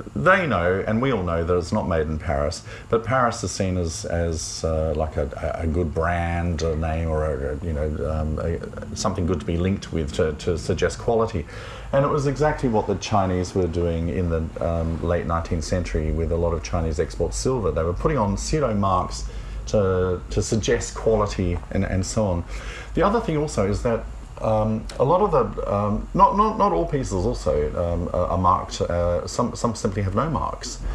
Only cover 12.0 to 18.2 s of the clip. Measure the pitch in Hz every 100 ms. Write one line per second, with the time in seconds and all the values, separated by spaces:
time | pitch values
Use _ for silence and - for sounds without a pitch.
12 | 143 151 139 135 151 147 135 107 98 95
13 | - 104 95 90 87 98 90 87 85 82
14 | 82 69 87 82 80 - 82 85 82 78
15 | 82 87 - 82 - 85 78 92 85 82
16 | 78 78 80 85 85 82 - 87 80 78
17 | 80 - 82 - 131 131 90 76 82 87
18 | 156 143